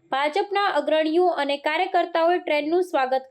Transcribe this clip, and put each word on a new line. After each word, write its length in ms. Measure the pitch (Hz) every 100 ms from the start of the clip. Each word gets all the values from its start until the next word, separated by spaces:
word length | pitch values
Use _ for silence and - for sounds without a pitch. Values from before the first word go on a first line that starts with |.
| -
ભાજપના 560 | 269 302 381 403 403 403
અગ્રણીઓ 580 | 294 294 311 320 339 359
અને 320 | 277 285 285
કાર્યકર્તાઓએ 800 | 302 320 370 359 339 339 330 349
ટ્રેનનું 460 | 359 294 294 349
સ્વાગત 380 | 359 285 254 262 262